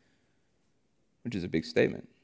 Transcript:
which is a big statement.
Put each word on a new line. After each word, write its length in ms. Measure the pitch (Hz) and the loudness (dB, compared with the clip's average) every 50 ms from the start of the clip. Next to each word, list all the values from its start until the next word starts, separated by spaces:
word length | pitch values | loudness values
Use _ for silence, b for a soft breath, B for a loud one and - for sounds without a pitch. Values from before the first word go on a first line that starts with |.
| _ _ _ _ _ _ _ _ _ _ _ _ _ _ _ _ _ _ _ _ _ _ _ _ - | _ _ _ _ _ _ _ _ _ _ _ _ _ _ _ _ _ _ _ _ _ _ _ _ -8
which 120 | 120 113 | -6 -4
is 80 | 98 85 | -4 -2
a 60 | - | 0
big 160 | - 82 - | 0 -2 -2
statement. 420 | - - 110 - - - - - - _ _ | 0 2 4 4 4 2 -4 -12 -16 _ _